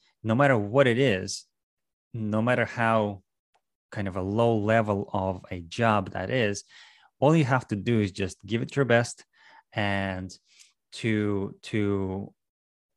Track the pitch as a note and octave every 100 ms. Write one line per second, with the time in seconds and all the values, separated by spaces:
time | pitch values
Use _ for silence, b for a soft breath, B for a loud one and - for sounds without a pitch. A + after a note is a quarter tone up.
0 | _ _ A2 A#2 C#3 A#2+ G2+ B2+ C3 A#2
1 | C3+ F#2+ G2 - - _ _ _ _ _
2 | _ A2+ G#2+ G#2+ A#2 A#2+ A2 A#2+ A2+ A2+
3 | G#2 G2 _ _ _ _ _ _ _ A2
4 | F#2+ F#2 F#2+ G#2+ A#2 A2+ G#2 A2+ G#2+ G2+
5 | G2+ G2+ F#2+ F#2 - F2+ E2+ - A2+ G#2+
6 | F#2+ F#2+ F#2+ B2+ G#2+ G2+ - B B B
7 | B - C3+ E3 C3 C3 - G#2 G2+ A2+
8 | G2+ - F#2 - G2 A2+ C3 C#3 B2 A#2
9 | A#2+ - - b b b b A2+ G2+ G2
10 | G2 F#2 F#2+ - _ b b b _ -
11 | A#2 G#2+ G#2 G2+ G2 - - A2 G2+ G2
12 | F#2+ G2 G#2 - _ _ _ _ _